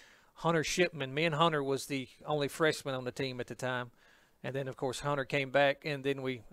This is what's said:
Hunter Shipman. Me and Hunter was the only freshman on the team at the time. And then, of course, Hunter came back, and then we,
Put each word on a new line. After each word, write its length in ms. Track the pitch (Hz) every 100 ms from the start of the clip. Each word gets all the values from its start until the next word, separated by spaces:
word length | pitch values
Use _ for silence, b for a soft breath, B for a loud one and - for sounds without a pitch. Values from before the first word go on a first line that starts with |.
| b b b
Hunter 280 | - 165 170
Shipman. 520 | 139 - 175 160 135
Me 100 | 135
and 120 | 170 143
Hunter 260 | 135 143
was 220 | 139 135 -
the 200 | 139 123 - 147
only 220 | 151 139
freshman 460 | - 156 - 147
on 100 | 131
the 80 | 123
team 280 | - 135 123
at 60 | 120
the 80 |
time. 380 | 120 127 127 123 b b b b b
And 100 | 127
then, 140 | 131 131
of 80 | 120
course, 240 | 135 120
Hunter 240 | 143 143
came 260 | 131 143 135
back, 360 | 131 143 139 160
and 180 | 143
then 160 | 135 135
we, 220 | 131 123 104